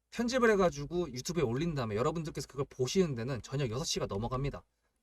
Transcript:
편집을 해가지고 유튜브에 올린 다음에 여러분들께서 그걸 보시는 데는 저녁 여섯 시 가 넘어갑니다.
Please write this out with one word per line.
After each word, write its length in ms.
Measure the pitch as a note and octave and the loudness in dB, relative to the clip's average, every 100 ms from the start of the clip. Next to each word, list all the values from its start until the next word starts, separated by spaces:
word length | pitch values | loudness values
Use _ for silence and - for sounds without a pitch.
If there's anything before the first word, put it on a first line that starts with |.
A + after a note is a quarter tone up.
| _ | _
편집을 400 | - A#3 B3+ A#3 | -4 0 4 6
해가지고 640 | G3+ F3 C#3+ C#3+ F3 E3+ | 6 4 2 -2 -2 -2
유튜브에 300 | B2 - E3 | -4 -4 0
올린 320 | B2 B2+ E3+ C#3+ | 2 2 0 -2
다음에 200 | A2+ G#2 | 0 0
여러분들께서 520 | D3 E3 D#3 D3 - | 0 0 -4 -6 -8
그걸 180 | - - | -6 -6
보시는 440 | - B2+ F#3+ E3+ | -2 2 2 2
데는 260 | A#2+ A#2+ F3 | 0 -4 -4
저녁 260 | - C#3 B2+ | -4 -2 -2
여섯 140 | A#2 | -2
시 160 | E3+ - | -4 -2
가 80 | C3 | -2
넘어갑니다. 560 | G#2 A#2 B2+ C#3 - - _ _ _ | -2 -2 -2 -2 -6 -12 _ _ _